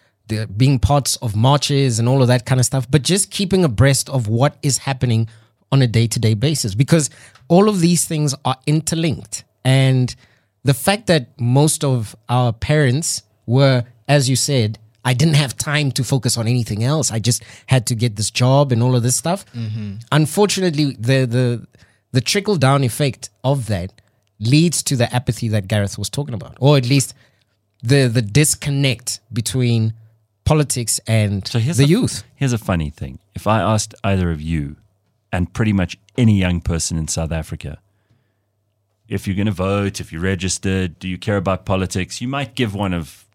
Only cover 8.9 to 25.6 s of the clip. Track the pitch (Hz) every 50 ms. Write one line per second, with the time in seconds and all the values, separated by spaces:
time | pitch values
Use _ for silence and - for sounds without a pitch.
8.9 | 170 160 165 165 110 - - - - - - _ _ _ - 131 131 135 135 135
9.9 | 131 127 127 117 - _ _ _ _ _ _ _ _ _ - 127 139 - - 196
10.9 | 196 214 - - 170 151 120 - _ - 120 120 127 139 151 156 - - 151 139
11.9 | 131 120 107 - - - _ - 120 127 123 120 110 - - - 151 156 147 127
12.9 | 120 151 165 - - - - _ _ _ _ - 117 135 139 135 131 123 117 -
13.9 | - _ _ - 143 147 131 127 131 120 - - 143 127 110 104 110 - _ _
14.9 | _ _ - 123 131 120 151 170 151 143 147 123 - - - 151 147 151 147 135
15.9 | - - 123 - 139 131 - 123 - 120 110 113 123 123 113 - 107 104 113 131
16.9 | 151 160 131 - - 113 98 120 117 - - - - - - - 135 127 107 -
17.9 | 123 107 120 120 101 104 104 - - - 123 127 131 143 147 135 120 113 120 127
18.9 | 127 123 113 127 127 - - 160 185 202 - _ - 120 113 104 107 113 107 104
19.9 | 98 110 117 - 135 151 156 143 - 196 208 190 - 190 185 180 147 147 151 139
20.9 | - - 107 123 135 135 131 120 117 127 127 120 120 113 - - _ _ _ _
21.9 | _ _ _ _ - 127 - - - 208 196 214 202 156 135 131 139 139 139 113
22.9 | - - 151 135 - - - - _ _ - 127 143 139 113 110 107 90 87 95
23.9 | _ _ _ _ _ _ _ _ _ - 107 117 139 151 170 175 - - - -
24.9 | 143 117 120 - - 127 - - 117 - 123 113 107 107